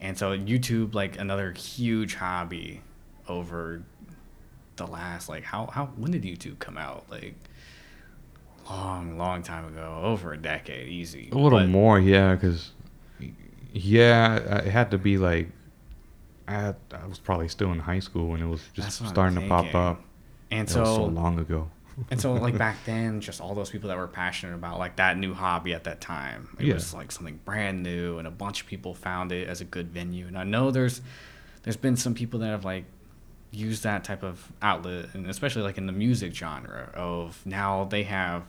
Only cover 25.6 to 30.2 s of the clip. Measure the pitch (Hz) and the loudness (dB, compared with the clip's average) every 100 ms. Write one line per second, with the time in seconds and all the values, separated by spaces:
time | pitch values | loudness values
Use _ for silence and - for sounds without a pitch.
25.6 | 87 82 90 80 - 80 67 57 - - | -2 -6 -6 -10 -10 -8 -8 -10 -12 -2
26.6 | 143 87 82 - 73 - 82 76 - 104 | 0 0 -2 -8 -12 -12 -12 -12 -8 -4
27.6 | 101 95 90 87 87 85 80 90 101 98 | -4 -4 -4 -4 -4 -6 -8 -8 -8 -8
28.6 | - 95 90 87 92 90 90 90 90 90 | -10 -10 -10 -8 -6 -4 -4 -4 -6 -8
29.6 | 90 90 87 87 87 90 | -8 -8 -8 -8 -8 -8